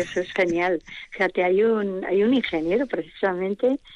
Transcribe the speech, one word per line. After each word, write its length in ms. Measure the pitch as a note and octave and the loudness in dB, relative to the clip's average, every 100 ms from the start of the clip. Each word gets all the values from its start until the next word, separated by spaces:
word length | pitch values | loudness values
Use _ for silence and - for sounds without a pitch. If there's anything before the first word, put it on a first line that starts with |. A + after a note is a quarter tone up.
eso 180 | F3 - | 0 -4
es 100 | F3+ | -6
genial. 480 | - F#3 E3+ F3+ F3 - - - | -2 0 0 0 -2 -4 -18 -18
Fíjate, 320 | - F#3 - | -2 -2 0
hay 200 | F3+ F#3+ | 2 4
un, 400 | A3+ A3 G3+ F#3+ - | 4 2 0 -4 -2
hay 180 | F#3+ | 2
un 100 | G#3 | 4
ingeniero 520 | C4 - E3 D#3+ G3+ C4+ | 2 0 -2 0 0 0
precisamente, 920 | - D#3+ - G3 F3+ F#3+ G3+ B3 C#4 - | -4 -6 -4 -2 -2 -2 0 0 0 -6